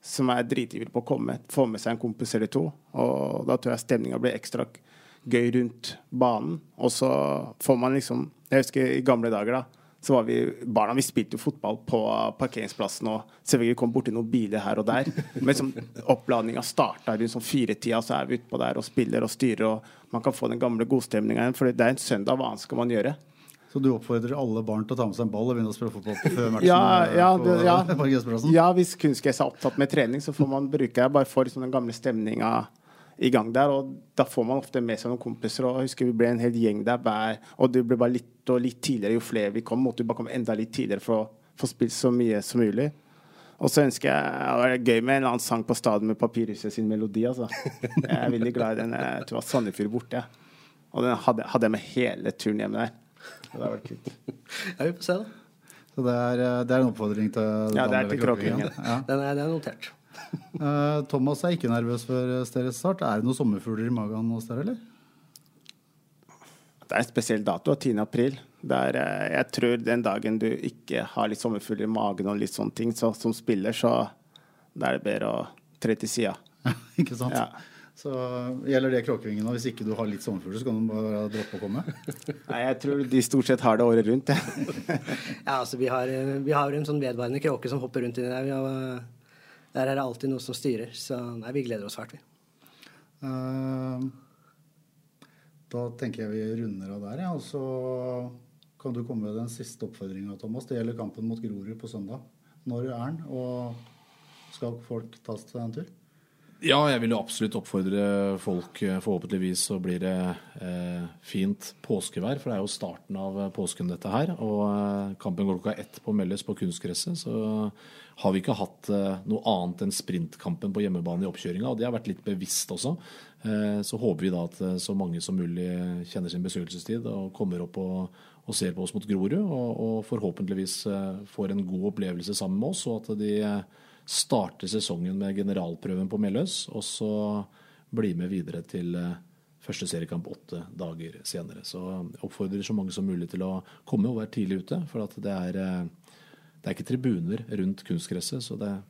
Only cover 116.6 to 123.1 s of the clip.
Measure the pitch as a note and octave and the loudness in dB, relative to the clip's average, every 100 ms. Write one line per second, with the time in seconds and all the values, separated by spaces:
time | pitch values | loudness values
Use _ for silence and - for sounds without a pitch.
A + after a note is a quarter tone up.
116.6 | F#2 E2+ - F2 - F3 A#2 A2+ G#2+ A2 | -4 -4 -6 -6 -4 -6 -4 -2 -2 0
117.6 | G#2+ - - - - - G2+ F#2+ F#2 G#2 | -2 -6 -20 -20 -20 -2 2 2 0 -2
118.6 | F#2+ - - G2+ G2 F#2+ F#2+ G#2+ A#2 G2 | -2 -8 -2 0 0 -4 -2 -2 2 2
119.6 | F2+ F2 G2 - - F#2 E2 - G2+ E2+ | 0 -2 -2 -4 -4 -4 -4 -6 -6 -4
120.6 | G2+ G2 G#2 F2+ F2 E2+ F#2+ F2+ F#2+ F2 | -2 0 0 0 -2 -2 -4 -4 -6 -4
121.6 | B2 A#2 B2 A#2 A2+ F2+ - G2 F#2 - | -4 -2 -2 -2 -4 -6 -4 -4 -2 -4
122.6 | - F#2 B2+ E3 - | -4 -4 -4 -4 -8